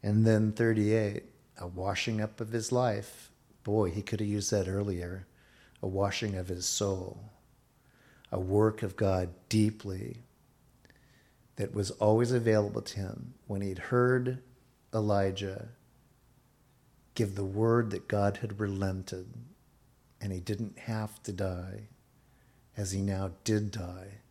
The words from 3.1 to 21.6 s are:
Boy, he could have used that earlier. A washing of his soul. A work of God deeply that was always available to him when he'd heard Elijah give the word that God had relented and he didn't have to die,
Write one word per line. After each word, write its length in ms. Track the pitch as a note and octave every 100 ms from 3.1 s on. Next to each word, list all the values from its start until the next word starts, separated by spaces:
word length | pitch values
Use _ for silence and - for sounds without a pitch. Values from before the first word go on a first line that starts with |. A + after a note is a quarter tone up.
| - - _ _ _
Boy, 280 | - G#2 F#2+
he 100 | F2+
could 180 | G2 G#2
have 100 | G#2
used 220 | G#2 G2
that 160 | G#2 F#2
earlier. 600 | F#2+ G2+ F2+ F2 F#2+ F#2+ _ _ _ - _
A 40 | G2
washing 480 | F#2+ G2 - A2 F#2+
of 120 | F#2
his 180 | F2+ F2
soul. 680 | - G2+ F#2 F#2 - G#2+ - _ _ _ _ _ _ _ _ -
A 80 | F#2
work 420 | F#2 G2+ A2 G#2+
of 140 | G2+ -
God 340 | G2+ F#2 F2+ F2+ _
deeply 680 | A2 G#2+ A2 G2+ F#2 - A#2 - _ _ _ _ _ - - _ _ _ _ _ -
that 180 | G2+ -
was 160 | G2
always 400 | - G#2+ A2 A#2+
available 500 | B2 A2+ G#2+ G#2 G#2+
to 180 | - -
him 360 | F#2+ - B2 - -
when 160 | G2
he'd 180 | G2 F#2
heard 600 | - B2 B2 B2+ B2 B2+ - - _ _ _
Elijah 760 | A2+ G#2+ G2+ G2 F#2+ G2 F#2+ A2+ - _ _ _ _ _ _ _ _ _ _ _ _ _ -
give 200 | G#2+ G2
the 100 | F#2+
word 460 | G2 A2+ A#2 A2
that 180 | G2 -
God 280 | G#2 G2+ G2+
had 220 | A2 G2+
relented 680 | G#2 G2 F#2+ F#2+ F2+ F#2 F#2+ A#2 B2 - _ _ _ _ _ _
and 140 | G2
he 60 | F#2
didn't 360 | F2 G#2 G#2+ -
have 440 | - A2 G#2+ -
to 80 | -
die, 560 | G2 G2 F2+